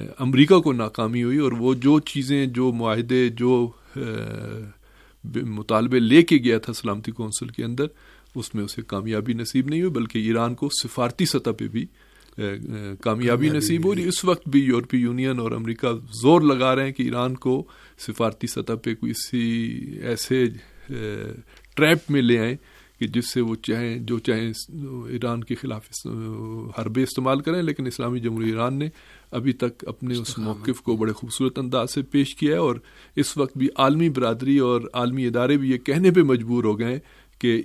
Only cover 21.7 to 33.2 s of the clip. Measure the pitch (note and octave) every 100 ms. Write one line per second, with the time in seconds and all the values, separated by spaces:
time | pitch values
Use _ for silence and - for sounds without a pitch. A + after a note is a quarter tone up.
21.7 | - D3+ E3 - C#3+ A#2+ A#2+ A2 C3+ -
22.7 | - - - A2 A#2 A#2+ B2+ A#2 A2 -
23.7 | A2+ A#2+ A#2+ A2+ A#2 A2+ A2 A2+ A2 -
24.7 | D#3 C#3 B2+ A#2 B2 A#2+ A#2 A#2 A#2+ C3+
25.7 | A2 - - - A2+ A2+ A2 A2 A2+ A2
26.7 | G#2+ A2 A2+ C3 - B2+ C#3 C#3+ F3 E3+
27.7 | C#3+ B2+ - A#2+ B2 A2+ A2+ A2+ A2 A#2+
28.7 | C3+ D3+ - - - - B2+ B2+ - B2
29.7 | - - - B2 A#2+ A2 - G#2+ G#2 G#2
30.7 | A#2+ - A2+ A2 G#2+ B2 - C3 C3+ B2+
31.7 | C3 A2+ - C3+ C#3+ C#3 - D3 E3 D#3
32.7 | A#2+ - - - -